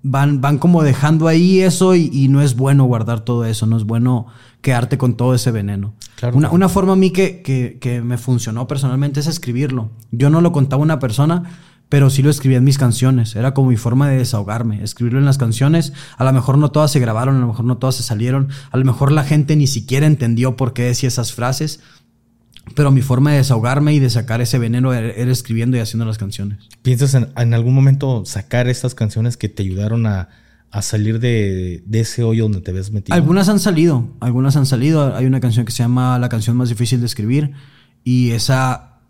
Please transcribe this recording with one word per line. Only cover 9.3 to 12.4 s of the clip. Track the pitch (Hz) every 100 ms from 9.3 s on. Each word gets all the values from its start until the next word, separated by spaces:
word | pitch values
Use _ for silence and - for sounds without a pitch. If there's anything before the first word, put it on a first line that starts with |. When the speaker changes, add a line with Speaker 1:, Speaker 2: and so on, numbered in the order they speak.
| - 123 120 143 131 110 - -
Speaker 1:
Yo | 117 143
no | 160
lo | 170
contaba | 143 135 135
a |
una | 151 151
persona, | 131 113 147 175 175 - - _ _
pero | 143 139
sí | 139
lo | 139
escribía | 147